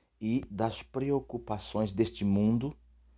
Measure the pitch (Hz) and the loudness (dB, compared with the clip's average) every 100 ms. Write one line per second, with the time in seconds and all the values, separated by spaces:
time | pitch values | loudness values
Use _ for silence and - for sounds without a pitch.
0 | _ - 110 123 139 101 113 110 - 131 | _ -8 -2 -2 -2 -2 -2 -4 -8 -4
1 | 139 139 135 120 - 107 - 107 107 95 | 0 0 -2 -8 -6 -8 -4 0 0 2
2 | 110 - 101 98 107 117 135 - _ _ | 0 2 2 4 4 2 0 -8 _ _
3 | _ | _